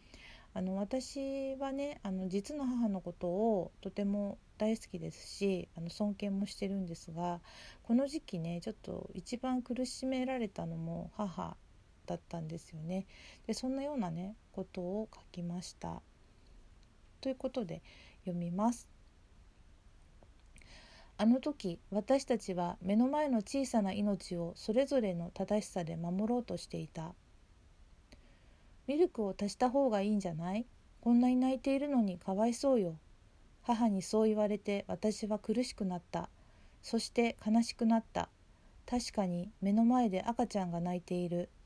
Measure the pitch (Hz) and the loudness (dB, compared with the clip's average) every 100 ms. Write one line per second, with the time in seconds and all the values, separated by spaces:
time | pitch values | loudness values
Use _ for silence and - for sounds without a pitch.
0 | - - - - - 190 185 190 202 262 | -20 -20 -20 -20 -12 -6 -2 -2 -2 -4
1 | 254 277 269 269 269 269 269 269 285 294 | -6 -6 -4 -4 -4 -4 -4 -4 -6 -6
2 | 202 190 185 190 202 294 262 247 233 190 | -6 -4 -2 -2 -2 -4 -2 0 0 0
3 | 175 170 180 180 226 208 165 - 196 196 | -4 -4 -2 2 4 2 0 -8 -8 -2
4 | 202 202 202 - - - 214 220 - 180 | 0 0 -2 -6 -12 -2 0 0 -4 -8
5 | 160 - - - 202 185 - - 170 - | -8 -10 -12 -2 0 0 -4 -8 -8 -2
6 | 208 202 202 196 202 - 202 196 180 165 | -2 -2 -2 -2 -4 -4 -4 -2 -4 -8
7 | - 160 175 170 - - - - - 233 | -10 -4 -2 -4 -8 -20 -20 -10 2 2
8 | 277 311 - 175 165 175 190 - - - | 2 -2 -6 -6 -4 -4 -6 -8 -8 -8
9 | - - 170 240 254 254 247 240 254 - | -8 -12 -8 -6 -2 -2 -2 -2 -4 -4
10 | 262 262 254 262 214 - 170 165 165 170 | -4 -2 -2 -2 -4 -4 -6 -4 -6 -6
11 | 170 - 208 170 175 - - - - - | -6 -4 -4 -4 -8 -10 -20 -20 -20 -14
12 | - 175 - 170 160 165 - 160 156 185 | -8 -8 -6 -8 -6 -8 -12 -10 -6 -4
13 | 190 - - - - 220 262 269 277 294 | -6 -12 -20 -12 -6 -4 -2 -2 -2 -2
14 | 185 160 185 220 - - 185 - 180 202 | -2 -4 -8 -10 -12 -10 -8 -6 -4 -4
15 | 220 - - - 175 175 - - 165 165 | -6 -10 -16 -8 -6 -6 -8 -10 -8 -8
16 | - - - - - - - - - - | -12 -20 -20 -20 -20 -20 -20 -20 -20 -20
17 | - - 269 262 262 262 190 165 - - | -20 -8 -6 -4 -4 -4 -4 -6 -14 -20
18 | - - - 175 175 180 220 233 - - | -20 -12 -6 -4 -2 2 2 0 -6 -20
19 | - - - - - - - - - - | -20 -20 -20 -20 -20 -20 -20 -20 -20 -20
20 | - - - - - - - - - - | -20 -20 -20 -20 -20 -20 -20 -20 -20 -20
21 | - - 214 254 302 285 190 170 - 196 | -12 2 6 6 4 -2 -4 -6 -4 -2
22 | 202 269 - 226 - 180 175 - 185 208 | 2 2 2 -2 0 -2 -2 -2 2 4
23 | 247 294 302 240 202 277 262 233 196 196 | 4 2 2 0 0 -2 0 2 2 0
24 | 208 196 - 170 170 - - 220 277 277 | 0 -2 -4 -6 -6 -6 0 2 4 2
25 | 214 175 170 - 190 214 202 190 165 165 | 2 0 -4 -4 0 0 0 -4 -4 -4
26 | 170 185 220 247 240 175 - 170 160 - | -2 0 0 0 -2 -8 -6 -8 -8 -8
27 | 160 - - - - - - - - - | -10 -10 -20 -20 -20 -20 -20 -20 -20 -20
28 | - - - - - - - - - 294 | -20 -20 -20 -20 -20 -20 -20 -10 -2 4
29 | 359 - 202 185 202 - 247 254 269 208 | 4 2 -2 0 -2 2 4 6 4 4
30 | 202 208 190 160 170 202 240 - - - | 4 2 0 -2 -4 -4 -6 -12 -20 -2
31 | 226 240 247 254 262 262 - 269 294 269 | 4 6 8 6 4 2 2 2 4 4
32 | 208 175 - 190 226 233 277 254 180 160 | 4 0 -2 2 2 2 4 4 2 -2
33 | - - - - - - - 226 233 196 | -14 -20 -20 -20 -20 -6 0 2 4 2
34 | 175 214 220 214 214 208 - 202 - 185 | 2 4 4 4 2 0 -2 -2 -2 -2
35 | 214 208 208 208 - 220 254 - 190 180 | 0 0 -2 -2 0 0 0 -2 -2 -4
36 | - 170 - - - - - - - 226 | -6 -6 -6 -12 -20 -20 -20 -20 -4 -2
37 | - - 233 - 214 220 233 - 226 226 | 0 2 2 0 2 2 2 2 4 4
38 | - - - - - - - - - 247 | 2 -4 -4 -8 -20 -20 -20 -20 -4 -2
39 | - - 185 175 185 - 196 208 233 254 | -2 0 0 0 -4 -2 2 6 6 6
40 | 233 185 190 233 233 208 180 170 175 180 | 4 2 0 0 0 0 0 -2 -2 -2
41 | - 180 175 175 180 - | -2 -2 0 -2 -4 -8